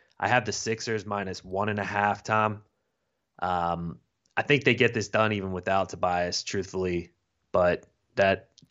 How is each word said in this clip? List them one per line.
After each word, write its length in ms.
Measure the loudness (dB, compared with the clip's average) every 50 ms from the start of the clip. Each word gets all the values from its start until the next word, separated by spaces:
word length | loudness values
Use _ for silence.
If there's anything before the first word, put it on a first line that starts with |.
| _ _ _ -4
I 80 | 0
have 180 | 2 2 2 2
the 80 | 0 -4
Sixers 540 | -4 -4 -4 -4 -4 -4 -4 -4 -4 -4
minus 380 | -4 -4 -4 -4 -6 -8 -10 -10
one 240 | -6 -4 -2 0 0
and 100 | 0 -2
a 60 | -2
half, 400 | -2 0 2 2 2 2 0 -2
Tom. 380 | 0 0 2 2 0 -2 -4 -10 _ _ _ _ _ _ _ _ _ _ _ _ _ _ -6
Um, 580 | -4 -2 0 0 0 0 -2 -2 -4 -8 -10 -12 _ _ _ _ _ _ _
I 60 | -4 2
think 220 | 2 2 4 4
they 100 | 2 4
get 200 | 4 4 2 2
this 120 | 0 -4
done 260 | 0 2 2 2 2 2
even 200 | 0 -2 -4 -6
without 380 | -4 -2 0 0 0 0 -2
Tobias, 520 | -2 -2 0 0 0 0 0 -2 -2 -6 -6
truthfully, 720 | -4 -4 -4 -4 -4 -4 -4 -2 -2 -2 -4 -4 -8 _ _ _ _ _ _ _ _ 2
but 320 | 2 4 4 2 0 -4 _ _ _ _ _ _
that 320 | 2 2 4 2 0 -2 _ _ -20 -20 -12